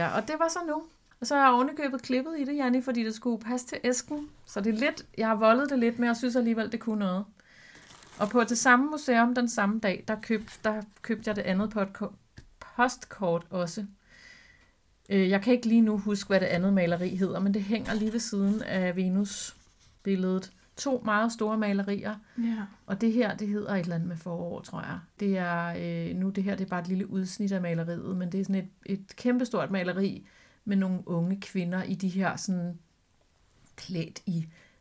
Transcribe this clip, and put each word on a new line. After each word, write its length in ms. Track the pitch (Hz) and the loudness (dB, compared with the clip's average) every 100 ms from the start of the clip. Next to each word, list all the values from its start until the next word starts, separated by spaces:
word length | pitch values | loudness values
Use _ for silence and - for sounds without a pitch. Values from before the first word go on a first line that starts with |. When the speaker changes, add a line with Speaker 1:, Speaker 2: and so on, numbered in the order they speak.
Speaker 1:
jeg. 100 | 170 | -2
Og 160 | 202 220 | -2 -2
det 60 | 311 | 0
var 100 | 330 | 0
så 100 | 349 339 | -2 -4
nu. 160 | 302 320 _ _ - | -4 -6 _ _ -10
Og 60 | 240 | 0
så 80 | |
har 80 | 285 | 4
jeg 80 | 269 | 6
ovenikøbet 500 | 247 269 294 285 254 | 6 2 0 -4 -2
klippet 300 | - 254 294 320 | 0 0 0 -4
i 60 | |
det, 120 | 269 294 | -2 0
Janni, 240 | 254 254 | 2 2
fordi 220 | 262 240 | 0 -2
det 100 | 220 | -2
skulle 300 | 220 247 226 | -2 -2 -2
passe 220 | 220 247 - | -2 -6 -6
til 120 | - | -2
æsken. 440 | 240 254 - 294 294 - - | 0 0 -2 -6 -8 -14 -10
Så 140 | - | -4
det 140 | 214 | 0
er 40 | 220 | 2
lidt, 280 | 294 311 - - | 0 -2 -8 -2
jeg 100 | 226 | 0
har 60 | |
voldet 360 | 220 220 240 285 | 4 6 6 4
det 80 | 269 | 2
lidt, 200 | 233 240 | 2 2
men 80 | 240 | 0
jeg 100 | 233 | 0
synes 200 | 247 247 | 0 2
alligevel, 360 | 233 226 220 | 2 0 -2
det 80 | 226 | -4
kunne 180 | - 214 | -2 0
noget. 260 | 196 185 208 - _ - - - - - - - | 0 0 -4 -12 _ -20 -20 -20 -20 -20 -12 -4
Og 100 | 208 | 0
på 160 | 247 | 2
det 140 | 220 240 | 2 4
samme 320 | 262 247 285 | 6 6 4
museum 440 | 302 277 233 240 | -2 2 4 4
den 140 | 247 240 | 2 0
samme 300 | 233 202 220 | 2 0 2
dag, 260 | 208 180 - | 0 0 -2
der 60 | 214 | -4
køb-, 280 | 220 220 220 - | -2 -2 -4 -6
der 180 | 220 214 208 - | -4 -4 -6 -10
købte 260 | - 220 220 | -6 -4 -4
jeg 80 | 208 | -4
det 60 | |
andet 280 | - 190 208 214 | 0 0 0 -2
podko-, 380 | 196 - 208 - _ - - - - - | -4 -6 -10 -10 _ -20 -20 -20 -6 0
postkort 680 | 247 240 - - 185 170 - | 2 0 -12 -4 0 0 -2
også. 340 | 185 175 214 202 - _ - - - - - _ _ _ _ - | -4 -4 -6 -10 -14 _ -20 -20 -20 -20 -20 _ _ _ _ 0
Øh, 220 | 196 185 | 4 4
jeg 120 | 190 | 4
kan 100 | 202 | 4
ikke 140 | 247 233 | 4 6
lige 140 | 226 | 6
nu 180 | 220 214 | 6 4
huske, 300 | 208 202 - | 0 -2 2
hvad 120 | 190 | 2
det 60 | - | 4
andet 260 | 175 190 | 2 4
maleri 440 | 196 175 170 180 185 | 4 4 2 0 0
hedder, 240 | 190 170 | 0 0
men 140 | 196 | 0
det 80 | 202 | 0
hænger 320 | 196 220 - | 0 -2 -2
lige 180 | 214 214 | -2 0
ved 80 | 233 | -2
siden 420 | 226 202 196 214 | -2 0 2 0
af 340 | - 190 180 180 | 0 0 0 0
Venus-billedet. 1600 | 185 185 202 - - - - _ - _ 196 190 185 185 185 - _ - | 2 2 0 -4 -10 -12 -20 _ -20 _ -2 0 2 0 -4 -16 _ -6
To 260 | 277 254 | -2 -2
meget 280 | 220 208 233 | 2 2 2
store 260 | 226 214 220 | 0 0 0
malerier. 560 | 208 202 196 202 208 214 - - | 2 0 0 -2 -4 -8 -10 -4
Speaker 2:
Ja. 180 | 233 220 202 - - | -2 -2 -6 -10 -8
Speaker 1:
Og 140 | 196 | 0
det 120 | 226 | 2
her, 240 | 226 214 - | 4 2 0
det 120 | 208 | -2
hedder 260 | 208 - | -2 -2
et 60 | 196 | -2
eller 140 | 175 | 0
andet 140 | 170 175 | -2 -2
med 80 | 165 | -6
forår, 440 | 175 170 175 - | -8 -8 -6 -10
tror 200 | - 170 | -10 -10
jeg. 180 | - 185 - - | -8 -10 -12 -4
Det 180 | 202 190 | 0 0
er, 360 | 175 170 170 170 | 0 -2 -2 -4
øh, 380 | 170 170 170 180 | -4 -4 -4 -2
nu 140 | 190 | -2
det 140 | 196 | 0
her, 100 | 190 190 | -2 -2
det 80 | |
er 40 | 190 | -2
bare 120 | 180 | -4
et 80 | 175 | -2
lille 220 | 185 202 | -2 -2
udsnit 420 | 190 185 - 202 | -4 -4 -2 -2
af 80 | 190 | 0
maleriet, 560 | 175 165 165 170 - 185 | 0 -2 -2 -4 -4 -4
men 160 | 180 | -2
det 80 | 190 | -2
er 40 | |
sådan 100 | 190 | 0
et, 140 | 190 190 - - | -2 -2 -10 -6
et 300 | 196 - - | -6 -6 -4
kæmpestort 540 | 247 247 247 202 139 | 0 2 0 -2 -2
maleri 560 | 190 180 180 196 - - - - _ | -2 0 0 -2 -2 -12 -20 -20 _
med 120 | - 196 | 0 2
nogle 320 | 185 185 - | 2 -2 -2
unge 320 | 170 175 196 | 0 0 -2
kvinder 420 | - 190 175 185 | -4 -4 -2 -2
i 120 | - | -4
de 140 | 190 190 | -2 -2
her 280 | 185 185 - | 0 0 -2
sådan 420 | - 180 175 170 _ _ _ _ _ _ _ _ _ - | -2 -2 -4 -8 _ _ _ _ _ _ _ _ _ -18
klædt 460 | - 175 165 - - | -8 -6 -6 -8 -4
i 200 | 165 160 - - _ | -4 -4 -12 -20 _